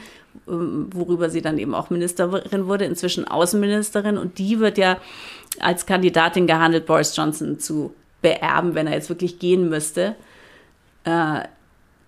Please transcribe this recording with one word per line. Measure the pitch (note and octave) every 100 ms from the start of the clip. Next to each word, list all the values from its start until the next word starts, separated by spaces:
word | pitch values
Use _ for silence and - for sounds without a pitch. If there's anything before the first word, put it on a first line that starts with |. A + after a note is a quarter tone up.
| - - _ - -
ähm, | E3+ E3+ D3 D3+
worüber | F3+ E3+ F3 E3
sie | E3
dann | D#3+ D#3
eben | A2
auch | F#2 -
Ministerin | F3 F3 F3 F3 F#3 F#3+ G3 F#3
wurde, | G3+ F#3
inzwischen | F3 F3+ F3+ -
Außenministerin. | D3+ F3 G#3 G3+ G#3 G#3 G#3+ G#3 G#3
Und | F3+ F3+
die | F#3+ A3+
wird | G#3+ G3+
ja | F#3 F#3 - - - - - -
als | - F3
Kandidatin | - F#3 F#3 E3 E3 F3+ F3
gehandelt, | D#3+ E3 E3 D#3+
Boris | D#3+ D3+
Johnson | - D#3 D3+ D3+ D3
zu | - D#3 C#3 - _ _
beerben, | - - D3+ C#3+ F3
wenn | D#3 D#3
er |
jetzt | D3 D3+
wirklich | E3+ F3+ F3
gehen | F3 F#3 F3
müsste. | D#3 D#3 - F#3+ A3 - - - - _ _ _ _
Äh, | - E3 D#3+ D3 - - _ _ _ _